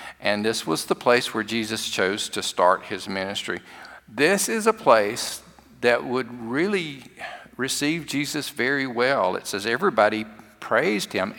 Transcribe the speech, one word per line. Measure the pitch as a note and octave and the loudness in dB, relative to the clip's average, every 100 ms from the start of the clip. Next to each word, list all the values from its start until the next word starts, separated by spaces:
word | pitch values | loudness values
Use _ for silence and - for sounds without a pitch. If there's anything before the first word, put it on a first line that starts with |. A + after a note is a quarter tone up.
| - - | -16 -4
and | G2+ G#2 | -2 0
this | A2 A2+ E3 | 0 -2 -2
was | D#3 - | -2 -2
the | |
place | - B2+ A#2+ - | 0 4 4 2
where | A2+ | -4
Jesus | G#2 A2+ G#2+ A2 - | -2 -4 -2 -4 -4
chose | - F#2+ G#2+ - | 0 0 0 -4
to | G#2 | -6
start | - - F2+ F#2 | -4 2 4 4
his | - F#2+ G2 | -2 -8 -6
ministry. | G2 F#2+ G#2 - F2 - - - - - | -6 -4 -6 -6 -8 -10 -20 -20 -20 -8
This | A2 D3+ G3 - | 2 2 2 0
is | A3+ A3 | 0 0
a | |
place | A3 C#3+ A2+ G#2 B2 - - - - - - | 2 6 6 4 -2 -6 -8 -16 -20 -20 0
that | A#2+ A#2+ | 2 2
would | C#3+ B2+ A#2 B2 A2+ | 0 -4 -4 -10 -6
really | C3+ G3 G3 D#3+ C3+ - - - - - - | -2 -2 -2 -4 -12 -18 -16 -14 -14 -14 -6
receive | B2+ - D3 E3 C#3+ | -4 -2 0 -2 -2
Jesus | C#3+ C#3 D3+ C3 | -4 -2 -4 -6
very | - B2 C#3 C3+ | -2 0 0 0
well. | A#2 B2+ C3+ F#2 F#2 | 2 2 4 2 0
It | - | -4
says | G2 A2 | -4 -2
everybody | B2 G3 A2+ G#2+ G#2+ G#2+ - - - | 0 2 4 4 2 -6 -14 -20 -12
praised | - A2 E3+ G#3 - | 0 2 2 0 -2
him, | G2 G2 | -2 -2